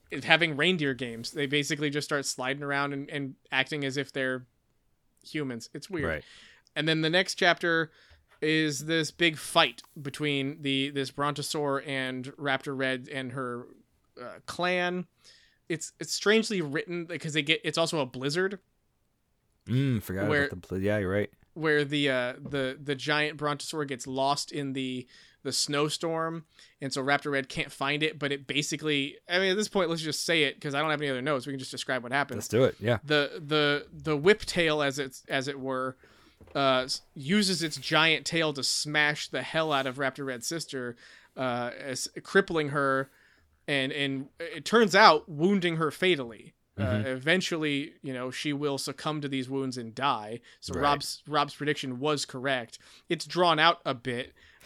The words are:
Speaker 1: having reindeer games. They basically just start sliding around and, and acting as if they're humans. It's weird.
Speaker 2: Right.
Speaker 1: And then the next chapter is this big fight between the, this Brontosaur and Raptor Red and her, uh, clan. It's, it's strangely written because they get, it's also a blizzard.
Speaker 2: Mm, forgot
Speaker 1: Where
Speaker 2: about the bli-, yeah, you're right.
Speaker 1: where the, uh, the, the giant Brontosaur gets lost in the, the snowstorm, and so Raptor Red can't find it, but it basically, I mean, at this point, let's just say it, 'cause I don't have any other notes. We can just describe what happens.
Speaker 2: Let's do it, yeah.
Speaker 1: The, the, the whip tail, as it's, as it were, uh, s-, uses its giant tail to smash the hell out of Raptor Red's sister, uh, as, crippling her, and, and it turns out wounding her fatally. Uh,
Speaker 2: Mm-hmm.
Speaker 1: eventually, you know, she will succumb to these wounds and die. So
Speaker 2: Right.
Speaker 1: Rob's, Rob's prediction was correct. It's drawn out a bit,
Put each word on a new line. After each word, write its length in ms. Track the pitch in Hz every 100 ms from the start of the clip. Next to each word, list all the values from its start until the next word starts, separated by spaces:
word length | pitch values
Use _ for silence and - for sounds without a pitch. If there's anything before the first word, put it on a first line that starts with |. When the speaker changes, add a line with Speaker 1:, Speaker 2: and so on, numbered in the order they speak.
| _ 139
Speaker 1:
having 340 | 131 160 165 139
reindeer 380 | 160 185 143
games. 380 | 123 127 113 117
They 140 | 160 143
basically 440 | 147 143 156 151
just 140 | 147 143
start 180 | 147
sliding 380 | 135 - 127 143
around 300 | 143 139 143
and, 180 | 139 143
and 240 | 151 135 135 _
acting 340 | 135 131 156
as 120 | 139 131
if 160 | 135
they're 340 | 139 131 131 127 _ _ _ _ _ _ _ -
humans. 420 | 160 139 117 -
It's 160 | 151 -
weird. 180 | 180 135
Speaker 2:
Right. 160 | 78 - - - - _ -
Speaker 1:
And 100 | 151
then 120 | 160
the 80 | 160
next 240 | 175 190
chapter 560 | - 185 165 175 165 156 _ - - _ _
is 440 | 156 156 156 135 156
this 240 | 165 151
big 260 | - 170 151
fight 460 | - 170 151 117 - -
between 600 | 139 - 151 143 135 147
the, 280 | 135 135 135
this 200 | 143 131
Brontosaur 720 | - 143 143 143 160 147 139 147
and 400 | 135 131 127 127 -
Raptor 400 | 143 135 147 135
Red 300 | 131 131 131
and 200 | 143 131
her, 340 | 127 127 120 123 - _ _ _ -
uh, 180 | 120 87 -
clan. 600 | - 175 180 175 180 180 _ - - _ _ -
It's, 220 | 160 - -
it's 140 | 160
strangely 480 | - 202 220 220 202
written 460 | 151 147 - 175 170
because 260 | 165 165
they 80 | 151
get, 180 | 147 160
it's 140 | 165 151
also 220 | 165 165
a 60 | 135
blizzard. 520 | 127 135 160 190 196 _ _ _ _ _ _ _ _ _ _ -
Speaker 2:
Mm, 360 | 123 139 117
forgot 260 | - 95 104
Speaker 1:
Where 180 | 151 143
Speaker 2:
about 40 | 90
the 60 | -
bli-, 120 | 95
yeah, 180 | 98 107
you're 120 | 92
right. 200 | 98 104 _ _
Speaker 1:
where 280 | - 156 147
the, 260 | 143 147 143
uh, 220 | 127 123 131
the, 380 | 139 143 131 139
the 120 | 139
giant 440 | 135 127 151 151 151
Brontosaur 480 | 147 143 - 156 143
gets 200 | 131 135
lost 460 | 131 135 143 -
in 200 | 151 139
the, 320 | 135 131 127 123 - - _
the 80 | 135
snowstorm, 920 | 127 - 143 151 151 170 160 165 165 156 _ - _
and 100 | 139
so 100 | 139
Raptor 280 | 135 143 151
Red 160 | 139 131
can't 220 | - 147
find 300 | - 139 147
it, 160 | 156 147
but 140 | 143
it 140 | 139 139
basically, 680 | 139 147 147 151 147 139 - -
I 100 | 175
mean, 120 | 190
at 60 | 185
this 120 | 208
point, 200 | 202 170
let's 140 | 165
just 220 | 156 139 -
say 160 | 165
it, 160 | 139 -
'cause 140 | 151
I 60 | 139
don't 100 | 156
have 100 | 147
any 100 | 147
other 120 | 131
notes. 240 | 131 143 123
We 60 |
can 60 | 139
just 100 | 131
describe 320 | 127 - 127
what 100 | 120
happens. 240 | 135 139 123
Speaker 2:
Let's 100 | -
do 160 | 107
it, 100 | 131 -
yeah. 180 | 101 113
Speaker 1:
The, 360 | 139 151 143 185
the, 420 | 147 151 147 143 -
the 240 | 160 143 151
whip 280 | 156 214
tail, 380 | - 180 165 151
as 160 | 143 135
it's, 240 | 135 - -
as 200 | 139 131
it 100 | 139
were, 380 | 131 131 131 131 - - - _ -
uh, 280 | - 139 127
s-, 160 | 127 - -
uses 480 | - 135 202 190 175
its 140 | 160 147
giant 480 | 127 156 160 151 -
tail 260 | 170 156
to 100 | 147
smash 640 | - - 147 151 147 147 -
the 140 | 139
hell 300 | 123 160 160
out 140 | 143 135
of 100 | 127
Raptor 300 | 135 131 135
Red's 200 | 123 -
sister, 500 | 165 - 139 123 117 - - - -
uh, 340 | 131 123 120 -
as, 280 | 143 127 - -
crippling 460 | - 190 196 165 147
her, 400 | 147 139 135 135 _ _ _ _ _ -
and, 240 | 143 135
and 340 | 151 139 135 139 -
it 240 | 170 160
turns 320 | - 220 220 180
out 320 | 214 156 -
wounding 480 | 147 175 202 175 165
her 160 | 160
fatally. 640 | - 185 160 120 107 - - _ -
Uh, 60 |
Speaker 2:
Mm-hmm. 220 | 101 117 120
Speaker 1:
eventually, 880 | 131 135 180 - 170 151 143 156 -
you 120 | 139
know, 160 | 127 127
she 240 | 127 156
will 240 | 143 147 139
succumb 420 | - 135 156 151
to 80 | 143
these 180 | 139 127
wounds 300 | 135 135 123
and 180 | 113
die. 460 | 107 135 120 107 120 - -
So 120 | -
Speaker 2:
Right. 80 | 131
Speaker 1:
Rob's, 380 | 143 143 139 - -
Rob's 260 | 151 143
prediction 460 | - 147 143 135 123
was 240 | 147 151
correct. 540 | - 131 131 131 113 - - - -
It's 160 | 165 151
drawn 320 | 165 175 156
out 220 | 165 170
a 80 | -
bit, 400 | 127 131 120 - - - -